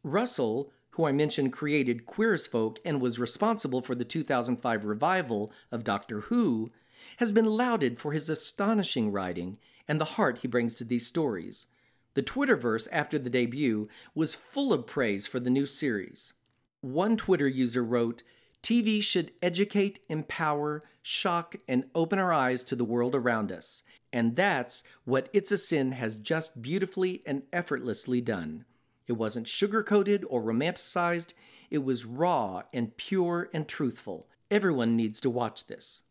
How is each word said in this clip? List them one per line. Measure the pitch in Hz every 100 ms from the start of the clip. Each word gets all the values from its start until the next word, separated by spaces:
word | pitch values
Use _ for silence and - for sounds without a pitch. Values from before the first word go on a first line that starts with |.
Russell, | 151 175 247 - 117 117 143 _ _
who | - 156
I |
mentioned | 139 151 151 135
created | - 151 151 127 117 -
Queer | - 226 175
as | -
Folk | 117 110 - 175
and | 143
was | 123 117
responsible | 120 - 214 214 139 127
for | 127 123
the | 120
two | 160
thousand | - 131 120 120
five | 123 110 104
revival | 107 160 185 139 107 107 - _
of | 117
Doctor | 104 101 - 107
Who, | - 240 202 113 113 _ _ - - -
has | 233
been | 208 220
lauded | 214 247 226 131 117
for | 151
his | 151 156
astonishing | 156 - - 202 220 170 131 107
writing | 101 92 87 90 104 _ _ -
and | 151
the | 156
heart | - 165 120
he | 127
brings | 120 117 113
to | 117
these | 120 117
stories. | 170 147 95 92 - - _ _ _ _
The | -
Twitterverse | 135 254 277 185 120 110 -
after | 156 147 151
the | 127
debut | 127 120 127 139 107 104 - -
was | 151 156 -
full | - 277 277
of | 160 117
praise | - 117 98 104
for | 127
the | 123
new | 131 135
series. | - 143 107 90 - - _ _ _ _ _
One | 131 139 208 220
Twitter | - 175 139
user | 127 123 123
wrote, | 117 120 117 117 - _ _ _
"T | - 240
V | 214 214
should | 202 185 156 -
educate, | 180 170 202 208 202 - -
empower, | 156 151 - 156 147 147 151 - _
shock, | - - 190 170 165 - -
and | 127 131 165
open | 165 196
our | 185
eyes | 156 127 127 -
to | 123
the | 113
world | 120 120 135
around | 120 113 101
us. | 87 - - _ - _
And | 117 117 123
that's | 196 147 120 - - - -
what | 131 131
It's | 202 190
a | 202
Sin | - 156 131
has | 123 113 107
just | 107 160 156 117
beautifully | 120 185 185 190 185 180 -
and | 139 135
effortlessly | 175 175 131 123 101 - 123
done. | 120 98 78 78 - _ _ _ -
It |
wasn't | 113 110 113 113
sugar-coated | - 202 214 208 208 196 202 -
or | 123
romanticized. | 110 113 156 175 - 180 175 170 170 - - - -
It | 151
was | 135 123 110
raw | 123 175 156 101 92 -
and | 127 113 -
pure | - 190 175 170 175
and | 156 151
truthful. | - 135 - - 90 - _ _
Everyone | 208 190 139 117 113
needs | 110 107
to | 131
watch | 120 113 - -
this." | - - - _